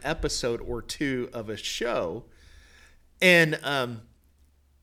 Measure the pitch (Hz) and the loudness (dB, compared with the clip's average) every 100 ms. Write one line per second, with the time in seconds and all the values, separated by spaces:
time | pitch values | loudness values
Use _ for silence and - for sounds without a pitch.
0 | 135 160 151 - 127 117 110 120 - - | -4 -4 -4 -2 -2 -4 -4 -8 -8 -6
1 | 147 131 123 120 107 104 - - 233 196 | -2 -2 -4 -8 -8 -8 -8 -6 -2 -2
2 | 92 98 131 - - - - - - - | -2 -6 -12 -20 -20 -20 -20 -20 -20 -20
3 | _ _ 185 175 160 151 127 139 123 117 | _ _ 6 8 6 2 -2 0 -2 -4
4 | - _ _ _ _ _ _ _ | -16 _ _ _ _ _ _ _